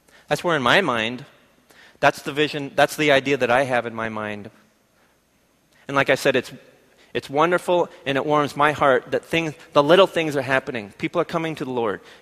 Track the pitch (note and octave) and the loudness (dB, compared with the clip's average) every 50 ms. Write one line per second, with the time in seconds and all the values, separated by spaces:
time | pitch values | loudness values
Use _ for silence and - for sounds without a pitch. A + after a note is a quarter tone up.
0 | _ _ _ _ _ - D3+ - - F3 E3 D3 B2+ A#2+ C#3 F#3 G3+ D3 A#2+ A2+ | _ _ _ _ _ -4 -4 -2 0 0 0 2 2 4 4 4 2 2 0 -2
1 | G#2+ A2+ B2 B2 D3 - _ _ _ _ _ _ _ _ _ _ - - _ - | -2 -4 -6 -8 -14 -18 _ _ _ _ _ _ _ _ _ _ -20 -20 _ 0
2 | - C#3+ - - - D#3+ C#3 C#3+ D3+ C#3 - D3 C#3 C#3 - C#3+ C#3+ - - - | 0 0 0 0 -6 -6 -2 -2 -2 -2 -4 -6 -10 -4 0 0 0 0 0 0
3 | D3+ D3 C#3 C3+ B2+ C3+ C#3+ B2+ B2+ A#2 A#2+ C3 C#3 B2+ B2+ A#2+ A2+ A#2 A2+ A2+ | 2 4 4 2 2 0 -2 0 0 2 2 2 0 0 -2 -2 -4 -4 -6 -8
4 | A2+ A2+ A2 G#2+ G#2+ G#2 G#2 G#2 G2+ - - _ _ _ _ _ _ _ _ _ | -8 -8 -8 -8 -8 -8 -10 -10 -14 -18 -20 _ _ _ _ _ _ _ _ _
5 | _ _ _ _ _ _ _ _ _ _ _ _ _ _ _ _ _ - C#3 C#3 | _ _ _ _ _ _ _ _ _ _ _ _ _ _ _ _ _ -2 0 0
6 | C3+ D3 C3+ B2+ - D3 C3 B2+ A2+ - - - - _ _ _ _ _ _ _ | 2 2 2 2 2 2 0 0 -2 -4 -10 -20 -20 _ _ _ _ _ _ _
7 | _ _ - A#2+ - - C3+ C#3+ D#3+ E3+ F3+ E3+ - - F3+ F3 D#3+ - - - | _ _ -8 -8 -8 -4 0 0 2 2 2 0 0 0 0 0 0 -2 -6 -10
8 | - C#3 C#3 C3+ - D3+ D3 D3+ D3 C3 - C#3+ C#3+ D3+ D3 - D3+ C#3 B2+ B2 | -6 -4 -2 -2 0 0 0 0 0 0 0 0 2 2 2 2 2 2 2 2
9 | - - C3+ B2 - - - E3 E3 D#3 C3+ - - - - D3 C#3+ D3 E3+ F#3 | 0 -2 -6 -6 -4 -4 -4 -4 -4 -4 -8 -12 -8 -2 2 2 4 6 6 6
10 | F#3+ F3 - F3 D#3+ D#3 C#3 C#3+ B2+ B2 C3+ C3 - - B2+ A#2 G2+ G2 - - | 6 4 2 -2 -2 -2 -2 -4 -2 -2 -2 -2 -2 -4 -8 -10 -10 -12 -12 -10
11 | - D#3 - F3 D#3 - - E3 E3 D#3+ D#3 - D3+ C3 B2+ B2 A#2 G#2+ F#2 - | -10 -6 -4 -4 -4 -4 -4 -6 -6 -6 -8 -8 -8 -6 -4 -4 -4 -4 -4 -6
12 | - - - - | -10 -18 -20 -20